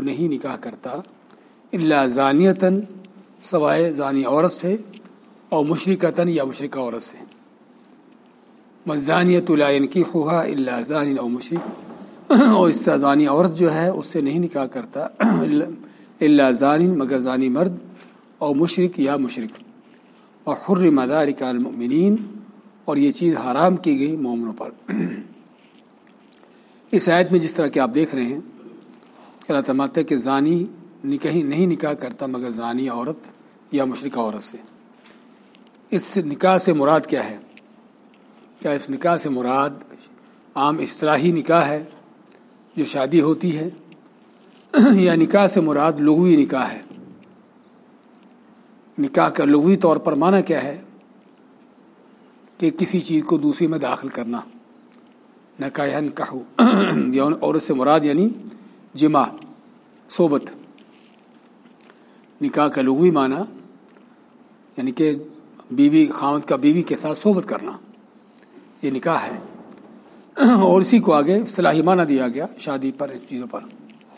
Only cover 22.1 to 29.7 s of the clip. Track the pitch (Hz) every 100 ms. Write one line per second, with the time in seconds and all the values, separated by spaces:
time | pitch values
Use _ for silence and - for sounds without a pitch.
22.1 | 214 - - - - - _ - 143 143
23.1 | - 170 147 127 135 180 185 160 135 147
24.1 | 156 127 117 113 - - - - 208 -
25.1 | - - - - _ _ _ _ _ _
26.1 | _ _ - _ _ _ _ - 190 180
27.1 | 170 180 180 160 - 143 139 127 139 156
28.1 | 135 120 143 - - - - - - _
29.1 | - - - - 143 131